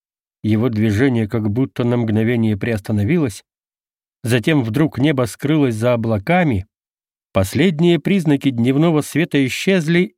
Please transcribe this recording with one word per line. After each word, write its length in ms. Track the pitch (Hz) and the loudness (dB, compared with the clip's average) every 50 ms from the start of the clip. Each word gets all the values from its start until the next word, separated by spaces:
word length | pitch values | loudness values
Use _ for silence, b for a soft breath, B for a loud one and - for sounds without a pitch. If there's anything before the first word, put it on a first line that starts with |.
| _ _ _ _ _ _ _ _ - | _ _ _ _ _ _ _ _ -2
его 240 | 110 107 107 113 131 | -2 0 0 0 0
движение 600 | 113 107 107 113 104 101 131 143 123 113 110 104 | 0 0 0 0 0 2 2 2 2 0 -2 -2
как 220 | - 117 107 107 | -4 -4 -4 -2
будто 360 | 101 123 135 - - - 127 | -2 -2 -2 -4 -4 -2 -2
на 100 | 120 120 | 0 0
мгновение 640 | 123 120 110 107 110 110 113 123 117 113 110 107 98 | 0 0 0 0 0 0 0 0 0 0 0 0 -2
приостановилось, 840 | - 117 117 107 - - 113 104 101 104 160 180 156 117 - - - _ _ _ _ _ _ _ _ _ _ _ _ _ _ _ - | -2 -4 -4 -4 -4 -4 -2 -2 0 0 0 0 0 -2 -4 -8 -16 _ _ _ _ _ _ _ _ _ _ _ _ _ _ _ -4
затем 400 | 117 120 127 113 165 160 147 120 | -2 -2 0 0 0 0 0 0
вдруг 340 | 110 107 135 160 147 - 117 | -2 -2 0 -2 -2 0 0
небо 280 | 127 156 151 131 127 | 0 0 0 0 -2
скрылось 500 | 113 - - - 135 156 156 143 127 113 | -4 -4 -6 -4 -2 0 2 2 0 0
за 180 | 107 113 123 123 | 0 0 0 0
облаками, 720 | 117 113 117 113 104 98 - 170 180 180 156 120 92 92 - _ _ _ _ _ _ _ _ _ _ _ _ | 0 0 -2 -2 -2 0 0 0 2 2 2 0 -2 -4 -8 _ _ _ _ _ _ _ _ _ _ _ _
последние 680 | - 95 95 95 - 117 156 202 165 147 175 175 170 165 | -2 -2 -2 0 0 0 0 2 2 2 2 4 4 2
признаки 500 | - - 190 202 156 156 143 139 - 143 | 2 0 0 0 2 2 0 2 2 0
дневного 520 | 127 117 117 123 135 139 160 175 160 151 | 0 0 0 2 2 2 2 2 2 0
света 440 | 139 - - 143 170 170 - 147 135 | -2 -2 -2 -4 -2 0 0 0 0
исчезли, 680 | 127 - - - 190 196 185 156 151 170 175 180 - - | -2 -2 -4 -2 0 0 0 2 2 0 0 0 -2 -2